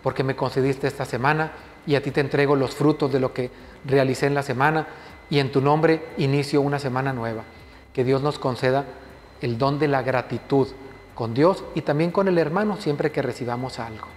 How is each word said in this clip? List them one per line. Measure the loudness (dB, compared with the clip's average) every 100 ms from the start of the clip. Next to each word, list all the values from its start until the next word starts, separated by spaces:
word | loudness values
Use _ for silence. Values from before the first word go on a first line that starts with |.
porque | -4 -2
me | -4 -2
concediste | -2 0 0 0 -4
esta | -4 -6
semana | -2 0 0 -2 -6 -20 -14 0
y | 0
a |
ti | 2
te | -2
entrego | 0 2 4 4
los | 2 2
frutos | 2 2 0
de | 0
lo | 0
que | -2 -8 -8 -20 -16 0
realicé | 2 4 2 0
en | 0
la |
semana | -2 2 2 2 -4 -12 -20 -20 -2
y | 0
en | 2
tu | 2
nombre | 4 4 4 2 -2 -2
inicio | 0 0 2 2
una | 2 -2
semana | -2 -2 -2
nueva". | -4 -4 -6 -10 -20 -20 -20 -10
Que | -2
Dios | 2 2
nos | 2 -2
conceda | -4 0 2 2 0 -12 -20 -20 -20 -8
el | -4 0
don | 0 2
de | 2
la | 2
gratitud | 0 -2 -2 -8 0 2 2 -4 -18 -20 -18 -8
con | -4
Dios | 4 4 4 -4
y | -6
también | -2 0 2
con | 2 2
el | 2
hermano | 2 0 -2 -2
siempre | -4 -2 -2
que | -2
recibamos | -4 -4 -6 -4 -6 -8
algo. | -10 -10 -16